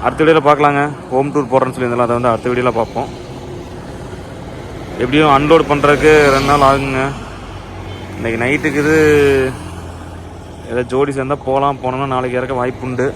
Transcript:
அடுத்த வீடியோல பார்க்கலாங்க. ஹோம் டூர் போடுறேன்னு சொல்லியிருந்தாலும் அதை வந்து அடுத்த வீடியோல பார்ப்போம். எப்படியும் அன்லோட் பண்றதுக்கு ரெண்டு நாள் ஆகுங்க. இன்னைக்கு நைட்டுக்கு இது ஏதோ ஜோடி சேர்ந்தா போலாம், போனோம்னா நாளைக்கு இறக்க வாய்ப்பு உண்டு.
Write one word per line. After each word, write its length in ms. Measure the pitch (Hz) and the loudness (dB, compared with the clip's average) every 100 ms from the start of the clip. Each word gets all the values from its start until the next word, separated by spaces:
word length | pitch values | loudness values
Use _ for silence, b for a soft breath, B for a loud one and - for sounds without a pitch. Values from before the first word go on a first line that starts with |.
அடுத்த 160 | 120 - | -2 2
வீடியோல 200 | 156 160 143 | 4 6 4
பார்க்கலாங்க. 340 | 147 147 143 147 135 - | 4 4 2 -2 -4 -4
ஹோம் 200 | 131 139 | -2 0
டூர் 160 | 147 123 | -2 2
போடுறேன்னு 240 | 131 127 127 | 2 0 -2
சொல்லியிருந்தாலும் 320 | 127 120 120 | -2 0 0
அதை 100 | 120 | 2
வந்து 140 | 123 | 2
அடுத்த 180 | 110 123 | 0 0
வீடியோல 200 | 123 123 113 | 0 0 0
பார்ப்போம். 280 | 110 117 139 - - - - - - - - - - - - - - - - - - - | -2 -4 -6 -10 -14 -14 -12 -12 -12 -14 -14 -12 -12 -12 -14 -14 -12 -12 -12 -12 -12 -6
எப்படியும் 300 | 123 143 156 139 | 0 2 4 4
அன்லோட் 340 | 143 160 147 | 6 4 4
பண்றதுக்கு 420 | 143 143 143 151 151 143 | 2 4 4 6 6 6
ரெண்டு 160 | 135 139 | 4 2
நாள் 180 | 147 135 | 4 4
ஆகுங்க. 340 | 139 139 131 135 139 - - - - - - - - - - | 4 0 -2 -4 -6 -12 -14 -14 -14 -14 -14 -12 -12 -12 -8
இன்னைக்கு 200 | 117 113 | -6 -4
நைட்டுக்கு 360 | 123 147 156 143 | -2 -2 -2 0
இது 100 | 147 160 151 147 143 135 131 127 - - - - - - - - - - - | 2 4 6 6 4 4 0 -4 -12 -12 -14 -14 -14 -16 -16 -16 -16 -16 -6
ஏதோ 120 | 120 120 | -4 -2
ஜோடி 200 | 127 143 139 | 0 0 -2
சேர்ந்தா 200 | 131 135 | -4 -4
போலாம், 340 | - 135 139 131 | -2 0 0 -2
போனோம்னா 240 | 127 131 139 | -4 -4 -2
நாளைக்கு 240 | 127 127 123 | -2 -2 -4
இறக்க 160 | 127 131 | -4 -2
வாய்ப்பு 260 | 123 127 127 | -4 -4 -6
உண்டு. 200 | 123 131 | -2 -4